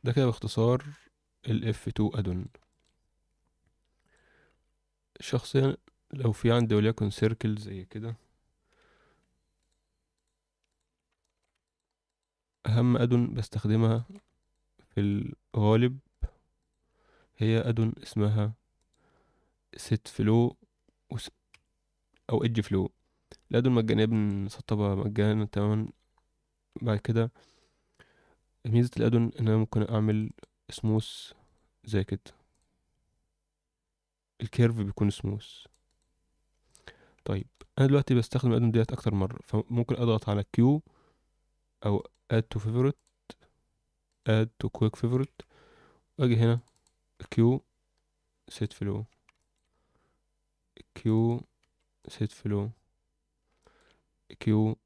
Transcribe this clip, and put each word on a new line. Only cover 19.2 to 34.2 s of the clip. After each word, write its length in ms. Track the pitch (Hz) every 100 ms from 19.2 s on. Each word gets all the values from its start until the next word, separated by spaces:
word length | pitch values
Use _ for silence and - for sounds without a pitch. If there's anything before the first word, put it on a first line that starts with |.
| _ _ _ _ _ -
سيت 300 | - 110 -
flow 500 | - 107 113 120 - _ _ _ _ _
وس-، 160 | 117 - _ _ _ _ _ _ _ _ _ -
أو 140 | -
إيدج 160 | 117 113
flow. 320 | 101 98 92 _ _ _ _ - _
الأدون 220 | 117 127
مجانية، 320 | 120 110 110 110
بنسطبها 920 | 113 104 101 98 - - 107 104 98
مجانا 500 | 104 104 104 107 107
تمامًا. 420 | 101 104 107 110 - _ _ _ _ _ _ _ -
بعد 160 | 120 104
كده 340 | - 113 113 _ _ _ _ _ _ _ _ _ _ _ _ _ 120
ميزة 260 | 117 123 -
الأدون 340 | 113 117 113 -
إن 80 | 110
أنا 100 | 110
ممكن 360 | 110 110 104
أعمل 380 | 113 107 107 110 - - _ -
سموث 640 | - 110 110 - - - - _ _ _ _ -
زي 180 | 107
كده، 180 | 98 98 - _ _ _ _ _ _ _ _ _ _ _ _ _ _ _ _ _ _ _